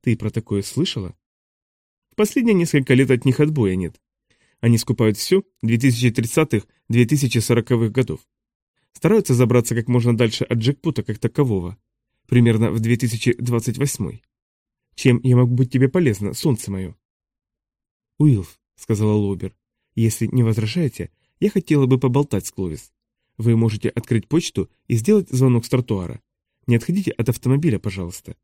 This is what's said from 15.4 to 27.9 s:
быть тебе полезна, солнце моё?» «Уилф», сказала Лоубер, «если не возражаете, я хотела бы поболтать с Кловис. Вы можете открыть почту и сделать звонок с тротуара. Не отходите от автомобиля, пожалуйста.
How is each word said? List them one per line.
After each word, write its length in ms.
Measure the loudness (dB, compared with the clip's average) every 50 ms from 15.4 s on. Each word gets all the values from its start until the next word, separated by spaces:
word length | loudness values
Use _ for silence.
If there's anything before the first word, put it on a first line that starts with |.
| 4 2 2
быть 180 | 0 -2 0
тебе 180 | 0 0 0 2
полезна, 440 | 2 0 0 0 -2 -2 -6 -8 -8
солнце 380 | -4 -2 -2 -2 -2 -6 -10
моё?» 240 | -10 -10 -10 -12 -14 _ _ _ _ _ _ _ _ _ _ _ _ _ _ _ _ _ _ _ _ _ _ _ _ _
«Уилф», 420 | 4 4 4 2 -2 -8 -18 _ _ _ _
сказала 360 | _ -6 _ -2 0 0 0
Лоубер, 440 | 0 0 -2 -2 -6 -8 -10 -14 _ _ _ _ _ _ _ _ _
«если 340 | 0 0 0 0 -2 -4 -2
не 140 | 0 0
возражаете, 680 | 2 2 0 -2 -4 -4 -4 -4 -4 -4 -6 -8 -14 -14 _ _ _ _ _ _
я 100 | -2 0
хотела 360 | 0 -2 -2 0 2 2 4
бы 140 | 4 2 2
поболтать 480 | 2 0 2 0 0 0 -2 -6 -6 -6
с 40 |
Кловис. 420 | _ -8 -8 -8 -8 -10 -14 _ _ _ _ _ _ _ _ _ _ -4
Вы 200 | 0 0 2 2
можете 320 | 2 0 -2 -2 -6 -6
открыть 380 | -6 -6 -6 -2 -4 -4 -2 _
почту 440 | -2 -2 -2 -2 -6 -6 -6 -6 _ _ _ _
и 80 | -4
сделать 340 | -2 2 2 2 2 2 _
звонок 360 | 0 2 2 4 2 2 0
с 40 | -2
тротуара. 520 | -2 -2 -2 -2 -6 -6 -6 -8 -12 -14 _ _ _ _ _ _ _ _ _
Не 120 | 0 0 0
отходите 340 | 0 -2 -4 -2 -2 -4
от 160 | -4 -4 -4 -4
автомобиля, 500 | -4 -2 0 0 0 0 2 0 -2 -2
пожалуйста. 600 | -4 -8